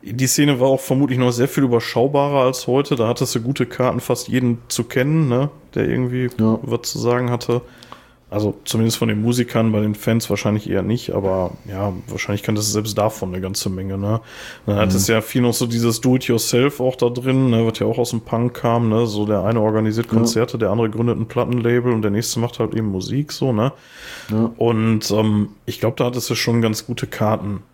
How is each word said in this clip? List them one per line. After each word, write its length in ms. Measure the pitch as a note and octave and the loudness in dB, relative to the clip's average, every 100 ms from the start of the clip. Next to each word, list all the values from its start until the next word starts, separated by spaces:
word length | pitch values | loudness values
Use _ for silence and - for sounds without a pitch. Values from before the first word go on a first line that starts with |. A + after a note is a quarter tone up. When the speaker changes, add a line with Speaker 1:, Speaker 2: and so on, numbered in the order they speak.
Speaker 1:
die 240 | G2+ A#2+ C3 | -8 -2 0
Szene 340 | - D3 C3 | 4 4 4
war 80 | C3+ | 4
auch 120 | C3+ | 2
vermutlich 380 | - C3 C#3+ B2+ | 2 2 2 2
noch 120 | B2 | 2
sehr 180 | A#2 C3+ | 2 0
viel 160 | - | 2
überschaubarer 760 | C3+ A#2 - - C3 C#3+ C#3+ C#3+ | 2 2 2 0 2 2 2 4
als 220 | B2+ C3 - | 2 0 0
heute. 280 | B2+ C#3+ | 0 2
Da 140 | C3 A2+ | 0 0
hattest 260 | A#2+ B2+ | 0 0
du 60 | A#2+ | -2
gute 260 | A#2 C#3 B2 | -2 -2 -2
Karten, 340 | - B2+ A2+ | 0 0 0
fast 280 | - B2 - | -2 -4 0
jeden 300 | B2+ B2 A#2 - | 0 0 -2 -4
zu 160 | - | -6
kennen, 440 | A#2 - C3+ D#3+ D3 | -2 0 2 2 2
ne, 200 | A#2+ C#3+ - - | 2 0 -6 -8
der 140 | - G2+ | -2 0
irgendwie 400 | A#2+ B2+ B2+ B2+ - | 0 -2 -2 -4 2
Speaker 2:
Ja. 200 | A2 A2+ | 2 2
Speaker 1:
was 200 | B2 A#2 | 0 -4
zu 160 | - A#2 | -4 -2
sagen 320 | A#2 A#2+ B2 | 0 0 0
hatte. 320 | A#2+ - A#2+ A#2+ - - - - _ _ | -2 -2 -2 -4 -20 -20 -20 -20 _ _
Also 260 | G#2 G#2+ G2 | -2 -2 -2
zumindest 320 | - A2+ A2+ A2+ | -4 0 0 0
von 120 | A#2 | -2
den 120 | G#2+ | 0
Musikern, 520 | A2+ A#2+ A#2+ A#2 A2+ | 0 0 0 2 2
bei 80 | G#2+ | 2
den 140 | G#2+ | 0
Fans 360 | G#2 - A2+ - | -2 0 0 0
wahrscheinlich 380 | G2+ A2 G#2+ - | -2 0 0 0
eher 120 | F#2+ | -2
nicht, 300 | F#2 A#2 - | 0 -2 -2
aber 360 | F#2 G2 F#2 F2+ - - | -2 0 0 -2 -6 -12
ja, 240 | F#2+ G2+ F#2 - | -4 -4 -4 -8
wahrscheinlich 340 | - - G2+ | -8 -4 -4
kanntest 280 | - G#2+ G#2+ | -2 -2 0
du 20 | |
selbst 240 | G#2 G#2+ G#2 | -2 -2 0
davon 320 | G#2 - F#2+ | -2 -2 -8
eine 140 | F#2 | -6
ganze 260 | F#2 G2 G2+ | -6 -4 -4
Menge, 300 | F#2 F#2+ G2 | -6 -6 -4
ne? 240 | G2+ A2+ - - - - | -2 -2 -4 -18 -16 -10
Dann 120 | - G#2 | -2 2
hattest 300 | G#2+ F#2+ G#2 | 2 2 2
Speaker 2:
Mhm. 0 | |
Speaker 1:
du 60 | |
ja 80 | A2+ | 0
viel 220 | - C3 | 2 0
noch 100 | B2 | 2
so 140 | A2+ A#2+ | 2 -2
dieses 340 | A#2 A#2 A#2 | 0 0 0
Do-it-yourself 800 | B2+ B2+ - A#2 - B2 C#3 - | 2 2 2 0 2 2 2 2
auch 160 | B2+ B2+ | -2 2
da 140 | A#2+ | 0
drin, 400 | B2 C3 C3 C3 | 0 0 2 4
ne, 160 | A2+ A2+ | 4 2
was 120 | A2 | 0
ja 80 | A2 | -2
auch 120 | A2+ | 0
aus 100 | A#2 | -2
dem 140 | A#2 | -2
Punk 320 | - A#2 B2 | -2 -2 -2
kam, 340 | A#2+ A#2+ A#2 A2+ | 0 0 2 2
ne? 180 | A2 A#2 | 2 2
So 200 | G#2 G#2 | 0 0
der 160 | G#2 | 0
eine 160 | F#2+ A#2 | 2 2
organisiert 460 | G#2+ A2 A2 A2 A#2 | 2 2 0 0 0
Speaker 2:
Ja. 80 | |
Speaker 1:
Konzerte, 420 | A2+ A2+ A2 A2+ A#2+ | 2 2 2 0 0
der 140 | G#2+ | 0
andere 180 | G#2+ A2+ | 2 0
gründet 300 | A2 A#2+ A2+ | 0 0 0
ein 100 | A2+ | -2
Plattenlabel 640 | A#2+ A#2+ B2 A#2 A#2+ B2 | -2 0 0 2 2 2
und 80 | A2+ | 0
der 100 | G#2+ | 0
nächste 300 | G2+ A#2 - | 0 -2 -2
macht 180 | A#2 - | -4 -2
halt 160 | A2 | -2
eben 140 | A2 A2 | -2 -2
Musik, 440 | F#2+ F#2+ C3 D3 | -4 -4 -4 -4
so, 200 | - C3+ | -2 0
ne? 220 | G#2+ B2 - - - - - - | 2 0 -2 -20 -20 -18 -16 -4
Speaker 2:
Ja. 200 | G#2+ A#2 A#2 | 0 0 2
Speaker 1:
Und, 540 | A#2 A2 A2+ A2 - | 2 2 2 0 0
ähm, 400 | G#2 A2 G#2 G2+ - - | 0 2 2 0 -6 -12
ich 120 | - | -2
glaub, 200 | A2 - | -4 0
da 80 | B2 | -2
hattest 240 | B2 - | -2 -4
du 40 | |
schon 280 | A#2+ - A#2 | -2 0 2
ganz 240 | A2+ A2 - | 2 -2 -6
gute 200 | B2 - | -8 -8
Karten 540 | - G#2+ G#2+ F#2+ G2 - | -2 0 0 -4 -8 -10